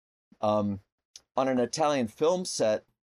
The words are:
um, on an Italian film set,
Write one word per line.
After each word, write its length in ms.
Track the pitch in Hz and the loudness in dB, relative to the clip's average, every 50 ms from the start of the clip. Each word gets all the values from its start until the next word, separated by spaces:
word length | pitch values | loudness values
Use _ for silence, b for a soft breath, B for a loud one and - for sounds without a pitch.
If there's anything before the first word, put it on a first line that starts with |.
| _ _ _ _ _ _ _ - | _ _ _ _ _ _ _ -4
um, 380 | - 107 104 104 104 101 98 95 - _ _ _ _ _ - - _ _ - | -2 0 0 2 0 -2 -4 -6 -10 _ _ _ _ _ -20 -20 _ _ -4
on 120 | 127 135 | -2 0
an 120 | 135 131 123 | 0 2 0
Italian 480 | 120 120 - 160 156 147 147 135 120 | 0 0 0 0 0 0 2 0 -2
film 380 | 104 - - 151 165 180 180 180 | -4 -2 -2 0 0 0 0 -2
set, 380 | - - - 123 107 107 - - _ _ _ _ _ _ | -6 -4 -2 0 0 0 -2 -4 _ _ _ _ _ _